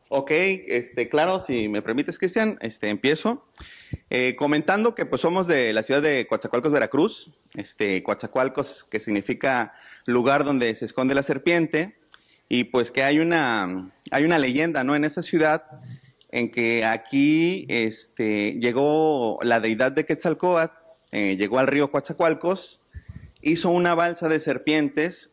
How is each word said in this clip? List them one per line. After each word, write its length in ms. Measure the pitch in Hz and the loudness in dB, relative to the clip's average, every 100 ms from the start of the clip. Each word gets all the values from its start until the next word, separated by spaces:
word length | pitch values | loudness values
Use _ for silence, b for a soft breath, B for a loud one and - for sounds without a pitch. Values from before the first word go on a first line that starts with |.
| - | -4
Ok, 220 | 139 139 | -4 0
este, 760 | 156 190 190 - 120 120 - 117 | 2 2 -2 -2 -4 -2 -4 -2
claro, 300 | 151 175 190 | 2 2 0
si 280 | 185 123 107 | -2 -2 0
me 140 | 104 | -2
permites, 360 | 110 123 151 170 | -2 -4 -4 -2
Cristian, 400 | 185 220 220 - | -2 0 0 -2
este, 280 | 113 - 107 | -10 -6 -4
empiezo, 580 | 104 131 156 214 254 _ B B B B B - | 0 0 0 0 -4 _ B B B B B -4
eh, 240 | 123 127 127 | -2 -2 0
comentando 580 | 143 151 156 202 226 | 0 2 2 2 2
que, 120 | 220 156 | 0 -4
pues, 160 | 127 | 0
somos 240 | 165 185 175 | 0 0 2
de 260 | 143 117 | 2 4
la 100 | 107 | 0
ciudad 200 | 107 139 | 2 2
de 240 | 151 135 107 | 2 0 0
Coatzacoalcos, 460 | 110 - 123 151 | -4 0 -2 2
Veracruz. 580 | 147 110 139 208 - - _ _ | 0 2 2 0 -2 -18 _ _
Este, 480 | - - - 104 92 | -14 -12 -4 -2 0
Coatzacoalcos, 840 | - 101 104 131 135 143 139 - | -2 -6 -4 -2 -2 -2 -6 -8
que 140 | - 110 | -8 -8
significa 720 | - 101 110 120 139 123 110 b b b - | -2 -4 -2 -2 0 0 -2 b b b 0
lugar 380 | 123 120 143 | 2 4 2
donde 300 | 143 135 120 | 2 0 0
se 100 | 113 | -2
esconde 300 | 107 - 131 | -6 -2 0
la 80 | 139 | 0
serpiente, 760 | 139 135 175 170 160 156 190 - _ b b b - | 0 -2 2 2 2 -2 -4 -10 _ b b b -4
y, 160 | 123 | -2
pues, 260 | 120 127 120 | 0 0 0
que 140 | 135 | 0
hay 160 | 135 147 | 2 2
una, 720 | 165 165 131 110 92 95 92 _ - | 2 2 2 0 -2 -6 -10 _ -4
hay 140 | 135 | 0
una 140 | 160 165 | 2 2
leyenda, 440 | 131 135 170 151 | 2 0 0 -2
¿no? 140 | 131 147 | 0 0
En 80 | |
esta 180 | 151 175 | 0 -4
ciudad, 420 | - 165 156 160 - - B B B B - | -2 2 2 2 -4 -20 B B B B -10
en 180 | 123 117 | -4 -4
que 340 | 120 117 117 | 0 0 2
aquí, 840 | 113 113 - 139 147 156 170 190 139 | 0 -2 -2 2 4 4 2 -2 -4
este, 880 | 117 110 110 - - 110 104 104 | -2 -2 -4 -14 -4 -2 0 -2
llegó 840 | 117 120 120 147 156 156 143 113 - | 0 -2 2 2 2 2 2 -2 -2
la 180 | 120 117 | 2 2
deidad 320 | 110 110 131 | 2 0 0
de 120 | 139 156 | 0 -2
Quetzalcóatl, 680 | 156 175 156 180 170 165 - - - - | -2 -2 0 0 2 0 -6 -20 -20 -10
eh, 240 | 107 98 95 | -4 -2 0
llegó 240 | 101 123 | 0 2
al 80 | 131 | 2
río 240 | 143 143 | 2 0
Coatzacoalcos, 880 | 143 - 147 165 156 170 190 - - _ B B B B _ | -2 -6 -2 0 0 -2 -4 -6 -20 _ B B B B _
hizo 280 | 147 165 180 | 0 2 2
una 240 | 175 175 | 2 2
balsa 340 | 170 170 170 160 | 2 0 0 0
de 120 | 156 | 0
serpientes, 880 | 156 - 156 156 147 151 170 180 - | 0 -2 0 2 0 0 -2 -4 -18